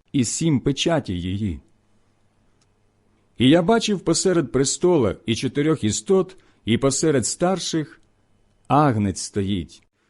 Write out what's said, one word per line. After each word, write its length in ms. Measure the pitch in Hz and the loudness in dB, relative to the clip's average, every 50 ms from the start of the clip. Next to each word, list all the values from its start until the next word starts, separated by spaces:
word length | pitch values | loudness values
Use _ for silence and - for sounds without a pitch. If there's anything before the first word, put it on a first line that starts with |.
| _ _ | _ _
і 120 | - 143 117 | -2 -2 -2
сім 360 | - - - 160 165 143 117 | -2 -2 -2 0 0 0 0
печаті 600 | - 147 135 - - 170 165 143 - - 92 87 | 0 -2 -2 -2 -2 0 0 -2 -2 -4 -6 -6
її». 400 | 87 92 95 101 110 95 78 69 - _ _ _ _ _ _ _ _ _ _ _ _ _ _ _ _ _ _ _ _ _ _ _ _ _ _ _ _ _ _ _ _ _ _ - | -4 -4 -4 -4 -4 -4 -6 -8 -12 _ _ _ _ _ _ _ _ _ _ _ _ _ _ _ _ _ _ _ _ _ _ _ _ _ _ _ _ _ _ _ _ _ _ 2
І 100 | 113 131 | 4 4
я 140 | 156 175 | 6 4
бачив 380 | 170 180 233 226 - 214 202 - | 4 2 2 0 2 -2 -4 -2
посеред 520 | - 170 160 - - 190 170 170 147 - | 0 -2 0 2 2 2 2 2 0 0
престола 640 | - 127 139 135 - - - 180 175 147 113 95 80 - - | 0 0 0 0 -2 0 0 2 2 4 2 0 -2 -4 -4
і 80 | - 113 | -4 -4
чотирьох 500 | - 135 120 - 143 147 156 160 - 107 | -2 -4 -4 -2 -2 0 0 0 0 0
істот, 520 | 107 98 - - - 190 190 180 185 - - _ _ _ _ - | -2 -2 -2 0 0 2 2 0 -2 -8 -20 _ _ _ _ -2
і 140 | 101 117 - | 0 0 2
посеред 480 | 131 135 135 - 170 160 143 127 107 | 2 0 0 0 0 0 0 0 0
старших 760 | - - - 175 180 190 175 - - - 160 143 - - _ _ _ _ _ _ _ _ _ _ _ _ _ _ - | -2 -4 -2 -2 -2 -2 -2 -4 -4 -4 -4 -6 -6 -12 _ _ _ _ _ _ _ _ _ _ _ _ _ _ 0
агнець 520 | 131 147 151 139 113 110 101 98 87 - | 2 4 4 4 2 2 0 0 -2 -4
стоїть, 600 | - - - 104 98 95 101 92 80 - - - _ _ _ _ _ | -8 -8 -6 -4 -4 -2 -4 -4 -6 -8 -14 -20 _ _ _ _ _